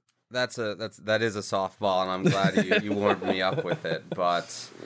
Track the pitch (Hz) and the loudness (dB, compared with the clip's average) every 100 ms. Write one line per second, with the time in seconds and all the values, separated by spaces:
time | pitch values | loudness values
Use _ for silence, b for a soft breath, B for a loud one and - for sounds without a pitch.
0 | _ _ _ 123 127 - 107 92 107 - | _ _ _ -4 -2 -2 -4 -4 -8 -6
1 | 101 110 113 104 95 101 95 - 104 92 | 0 2 2 -2 -2 0 -2 0 2 2
2 | 92 92 180 101 - - 190 214 208 208 | 2 2 2 4 4 2 2 2 0 0
3 | 208 202 190 190 135 147 - 156 82 80 | 2 2 0 0 0 0 -2 -4 -4 -6
4 | - 92 87 87 - - - - | -6 -2 0 0 -2 -10 -12 -16